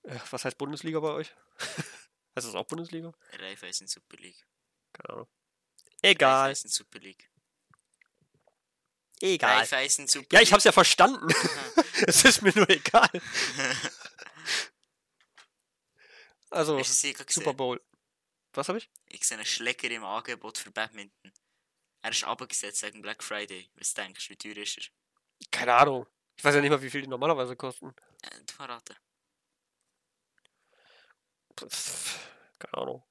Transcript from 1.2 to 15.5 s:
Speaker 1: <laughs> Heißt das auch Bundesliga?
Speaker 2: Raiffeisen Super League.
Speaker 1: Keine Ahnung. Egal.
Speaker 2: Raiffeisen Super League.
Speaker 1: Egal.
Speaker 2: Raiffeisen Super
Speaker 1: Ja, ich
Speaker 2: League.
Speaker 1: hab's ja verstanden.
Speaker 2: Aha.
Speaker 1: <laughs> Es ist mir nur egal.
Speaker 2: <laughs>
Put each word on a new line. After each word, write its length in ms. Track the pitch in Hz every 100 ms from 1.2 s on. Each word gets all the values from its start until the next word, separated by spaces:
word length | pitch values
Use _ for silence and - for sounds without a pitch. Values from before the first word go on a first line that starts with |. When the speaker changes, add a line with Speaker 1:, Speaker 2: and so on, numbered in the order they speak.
| 156 _ _ -
Speaker 1:
<laughs> 380 | - - - - _ _ _ -
Heißt 120 | 120
das 80 | 104
auch 100 | 110
Bundesliga? 440 | 160 170 165 165 - _
Speaker 2:
Raiffeisen 540 | - 95 101 90 92 95
Super 280 | 95 _ 90
League. 280 | 90 _ _ _ _ _ _
Speaker 1:
Keine 160 | - -
Ahnung. 180 | - - _ _ _ _ _ _ -
Egal. 460 | 196 180 139 135 135
Speaker 2:
Raiffeisen 200 | 139 -
Super 300 | - - 110
League. 300 | 98 - - _ _ _ _ _ _ _ _ _ _ _ _ _ _ _ _ _ _ -
Speaker 1:
Egal. 380 | 190 175 110 107
Speaker 2:
Raiffeisen 500 | 113 135 139 - 143
Super 200 | 143 -
Speaker 1:
Ja, 80 | 190
ich 60 | 226
Speaker 2:
League. 60 |
Speaker 1:
hab's 100 | 202
ja 80 | 208
verstanden. 560 | 190 175 - 180 - 160
Speaker 2:
Aha. 500 | 165 180 - - - -
Speaker 1:
<laughs> 180 | - 202
Es 160 | -
ist 180 | 269 -
mir 140 | 196 214
nur 140 | 185
egal. 400 | 165 - 233 -
Speaker 2:
<laughs> 60 | 180 - - - - 135 127 - - - - - - - - - _ _ _ _ _ _ - -